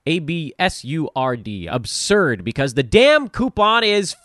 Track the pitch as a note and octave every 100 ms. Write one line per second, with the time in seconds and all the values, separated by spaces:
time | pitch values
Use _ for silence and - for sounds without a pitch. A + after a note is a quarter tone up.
0 | - E3+ D3+ E3+ D3+ - F#3 - B2+ D#3+
1 | D3 C3+ C3 A#2+ G#2 G2+ E2 B2 G#2+ -
2 | - G#3 E3 G#2 F2+ B2+ C#3 B2 A#2+ G#3
3 | C4+ D4+ B3+ - B3 - G#3 A#3 A3 G#3
4 | F#3+ -